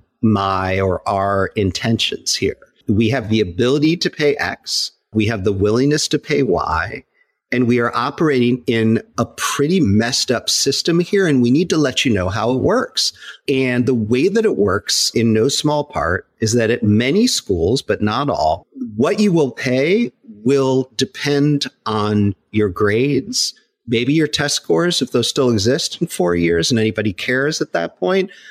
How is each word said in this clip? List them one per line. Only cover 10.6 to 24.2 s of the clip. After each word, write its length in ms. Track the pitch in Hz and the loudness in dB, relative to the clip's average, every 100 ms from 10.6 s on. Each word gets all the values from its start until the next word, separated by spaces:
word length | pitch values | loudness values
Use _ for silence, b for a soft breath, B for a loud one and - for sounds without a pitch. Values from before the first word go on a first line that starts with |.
| 139 135 - 170 | -2 -2 0 0
here, 260 | 175 202 185 | 0 0 2
and 160 | 135 | 4
we 80 | 120 | 4
need 200 | 139 180 | 2 2
to 80 | 165 | 0
let 260 | 139 - | 0 0
you 100 | 135 | 0
know 140 | 98 87 | 0 0
how 240 | 104 113 | -2 -2
it 60 | 127 | 0
works. 560 | 151 240 - - - - B B - | 0 0 -2 -4 -6 -6 B B -4
And 380 | 135 131 123 120 | 0 0 0 0
the 80 | |
way 340 | 120 107 123 180 | 0 0 0 2
that 160 | 220 | 2
it 140 | 220 135 | 0 0
works, 540 | 101 98 - - - | 0 0 -2 -2 -2
in 180 | 120 113 | 0 2
no 160 | 110 127 | 2 2
small 380 | - 151 147 147 | 0 0 -2 -4
part, 420 | - 78 92 - - | -4 -2 -4 -6 -4
is 120 | 110 | 0
that 180 | 120 110 | 2 0
at 120 | 120 | 0
many 420 | 104 104 127 185 240 | 2 2 2 2 2
schools, 560 | - - 87 82 135 | 0 -2 0 0 0
but 200 | - 104 | -2 -2
not 280 | 104 117 147 | -2 -2 -2
all, 380 | 92 78 82 - 131 120 107 | 0 0 -2 -6 -14 -8 0
what 240 | 147 202 | 0 2
you 100 | 208 | 2
will 200 | 165 135 | 2 0
pay 600 | - 131 127 151 214 240 - - 104 | -2 -2 0 2 0 -2 -8 -20 -6
will 480 | 113 139 131 131 131 - | 0 2 2 2 0 -4
depend 720 | 135 - 143 143 147 143 - - 113 | -6 -4 -2 2 2 0 -2 -10 -4
on 500 | 107 104 104 101 - _ | -2 0 2 0 -2 _
your 160 | 104 104 | 0 0
grades, 840 | 90 101 110 139 143 - 254 - - b b - | 0 0 2 2 0 -2 -4 -6 -8 b b -4
maybe 240 | 113 123 | -2 2
your 160 | 160 | 0